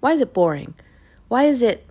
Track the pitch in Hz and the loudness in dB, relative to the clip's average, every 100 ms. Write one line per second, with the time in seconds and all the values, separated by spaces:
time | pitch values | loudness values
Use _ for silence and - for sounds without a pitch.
0 | 277 320 254 - 170 147 - - - _ | -2 0 -2 0 0 -2 -10 -20 -20 _
1 | _ _ - 240 294 269 233 - - | _ _ -4 0 2 2 0 -2 -10